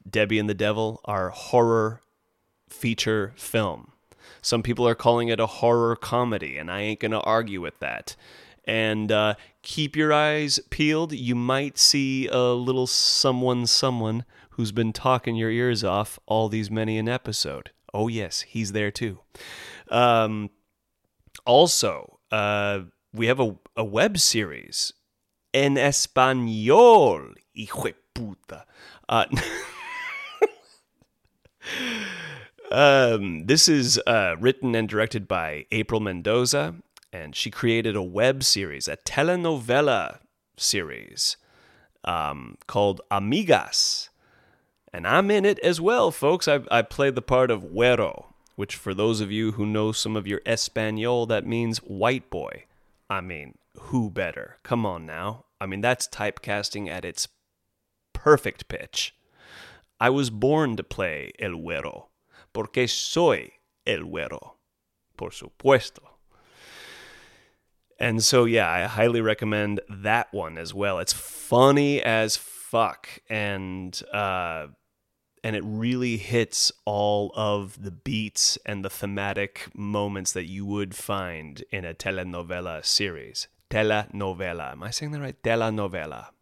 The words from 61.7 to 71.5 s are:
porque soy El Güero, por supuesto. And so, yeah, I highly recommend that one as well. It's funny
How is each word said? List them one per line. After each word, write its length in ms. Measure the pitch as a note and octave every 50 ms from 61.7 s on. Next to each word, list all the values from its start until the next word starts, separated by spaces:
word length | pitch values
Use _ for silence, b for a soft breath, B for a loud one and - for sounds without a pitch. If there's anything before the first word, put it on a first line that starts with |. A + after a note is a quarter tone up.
| E2+ D2 C#2 D2 - G1+ - _ _ _ _ b b b b b _
porque 360 | A2 G#2+ - - - B2 A#2
soy 640 | - - - - - E3 F3 D#3+ A#2+ D#2 B1 - - _ _ _ _ _ _
El 180 | - - E2+ E2
Güero, 480 | E2+ E2 E2 D2 - - - - - - _ _ _ _ _ _ _ _ _ _ _ _
por 140 | - - F2
supuesto. 720 | - - - - - _ - C3 C#3 B2 - - - - _ _ _ _ _ _ B B B B B B B B B B B B B B B B B B B B B B B B B B B B _ _ _ _ _ _
And 240 | - A#2+ A2 A2+ A2
so, 220 | - - B2+ A#2+
yeah, 260 | A#2 A2+ A2+ G2+ E2
I 140 | E2 F2+ F2
highly 360 | G#2+ A2 G#2+ A2 A#2+ A#2+ A#2
recommend 600 | A2+ A2 G#2+ - - G#2+ G#2+ G#2 G#2 G#2 G#2 G2 - -
that 440 | G#2 F#2+ G2 G#2+ A2 A#2 A2 - -
one 260 | G2+ F2 D#2+ D#2+ E2
as 160 | E2+ E2 -
well. 240 | G2 G2+ G2+ F#2+ -
It's 140 | F2+ - -
funny 880 | - - - - - - -